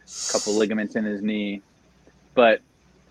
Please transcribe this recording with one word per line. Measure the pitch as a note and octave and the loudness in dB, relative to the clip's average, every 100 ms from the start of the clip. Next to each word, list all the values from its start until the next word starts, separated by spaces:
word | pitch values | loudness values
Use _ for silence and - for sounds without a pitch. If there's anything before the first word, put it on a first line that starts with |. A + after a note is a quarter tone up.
a | - - - | -18 -12 -6
couple | G#2+ G#2+ | -4 0
ligaments | G#2 G#2+ G#2+ G#2 A#2 | 0 0 -2 -4 -4
in | |
his | G#2+ G2+ | -4 -4
knee. | G#2+ G#2+ G#2 G2+ _ _ _ _ _ _ _ | -4 -4 -6 -8 _ _ _ _ _ _ _
But | - A2+ G#2+ _ _ _ _ _ | 4 4 4 _ _ _ _ _